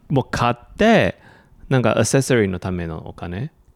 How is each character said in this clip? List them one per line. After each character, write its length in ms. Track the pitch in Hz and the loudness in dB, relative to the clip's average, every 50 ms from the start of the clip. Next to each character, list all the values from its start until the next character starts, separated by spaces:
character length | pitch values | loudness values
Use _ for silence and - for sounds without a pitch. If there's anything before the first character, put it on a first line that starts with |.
| _ - | _ -2
も 140 | 147 131 | -2 -2
う 60 | - - | -2 -2
買 240 | - - 120 120 | -4 -2 0 -2
っ 40 | 120 - - - - | -2 -2 -8 -16 -4
て、 480 | - 202 226 226 170 107 85 - _ _ - - - _ _ _ - - - | 0 2 4 4 4 4 2 -2 _ _ -20 -20 -20 _ _ _ -18 -4 -2
な 100 | 135 127 | 0 2
ん 40 | |
か 100 | 113 110 | 2 2
ア 20 | - | 2
ク 80 | - 113 | 2 0
セ 180 | - - 135 | 2 2 0
サ 120 | 131 - 131 | 0 2 2
リ 60 | 117 | 2
ー 60 | 104 95 | 2 0
の 120 | 92 90 | -2 -6
た 100 | - 95 | -6 -6
め 160 | 90 87 85 | -6 -6 -6
の 220 | 82 80 82 - - | -8 -8 -10 -12 -14
お 40 | |
金 400 | - - - 87 87 98 135 160 _ _ _ _ _ | -16 -14 -12 -10 -10 -8 -10 -10 _ _ _ _ _